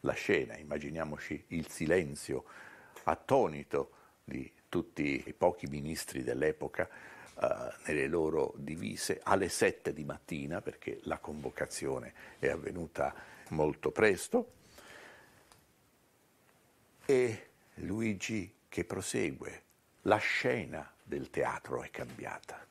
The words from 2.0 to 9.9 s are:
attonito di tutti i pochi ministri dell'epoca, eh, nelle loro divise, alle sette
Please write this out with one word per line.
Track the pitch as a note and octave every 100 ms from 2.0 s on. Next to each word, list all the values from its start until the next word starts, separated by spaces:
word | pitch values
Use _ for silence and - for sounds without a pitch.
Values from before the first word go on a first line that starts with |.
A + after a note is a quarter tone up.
| D2+ C#2+ - B1+ - - - - - -
attonito | - E2 - C3+ G2 D2+ C#2+ - - - - _
di | - B1+ - _ _
tutti | F2+ - - D2 C2+ -
i |
pochi | - F2 - D2
ministri | D2 D2 D#2+ - C2+
dell'epoca, | B1 B1 D2+ D2+ C#2 - F2+ - - - - -
eh, | - - - - -
nelle | D2+ C#2
loro | E2+ D#2 D#2 C2+ -
divise, | C#2 D#2 - - - -
alle | - G2 F#2
sette | - G2+ - -